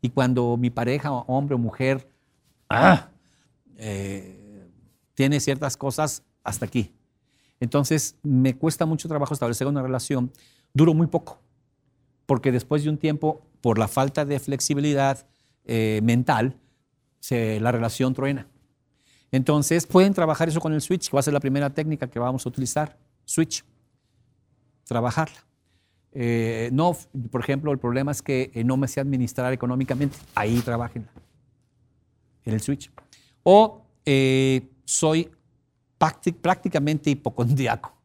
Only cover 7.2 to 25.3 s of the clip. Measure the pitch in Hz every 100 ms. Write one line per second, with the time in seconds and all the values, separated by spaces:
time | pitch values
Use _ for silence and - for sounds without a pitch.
7.2 | _ _ _ _ 117 143 143 156 - _
8.2 | 151 127 131 127 160 - 160 160 165 151
9.2 | 143 147 117 117 135 143 127 127 - 135
10.2 | 127 - _ _ _ 131 160 156 165 165
11.2 | - - _ _ _ _ _ _ _ _
12.2 | - 135 135 123 - 151 147 151 156 151
13.2 | 151 156 _ _ 120 110 110 - 139 139
14.2 | 143 143 135 135 - 143 147 143 139 135
15.2 | - _ _ _ - 113 110 107 113 120
16.2 | 127 131 123 - _ _ _ _ _ _
17.2 | - 123 113 107 113 120 113 - 131 127
18.2 | 135 139 - _ _ _ _ _ _ _
19.2 | _ 131 131 151 143 165 - 185 190 190
20.2 | 160 147 165 160 160 156 - 180 - 139
21.2 | 139 143 139 135 143 139 156 151 123 117
22.2 | 123 131 143 127 127 - 151 - _ _
23.2 | - - 160 - _ _ _ _ _ _
24.2 | _ _ _ _ _ _ - 117 120 117
25.2 | 156